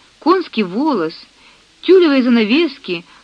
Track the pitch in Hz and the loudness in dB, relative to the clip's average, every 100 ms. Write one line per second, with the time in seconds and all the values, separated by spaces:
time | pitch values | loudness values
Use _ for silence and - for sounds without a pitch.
0 | _ _ 302 370 - - 185 190 311 233 | _ _ -2 -2 -2 -6 -4 -4 -2 -2
1 | 160 - - _ - _ _ _ - 370 | -4 -8 -20 _ -20 _ _ _ 2 4
2 | 330 269 247 233 208 269 330 - - 170 | 4 2 2 2 2 0 -2 -6 -10 -10
3 | - - | -12 -20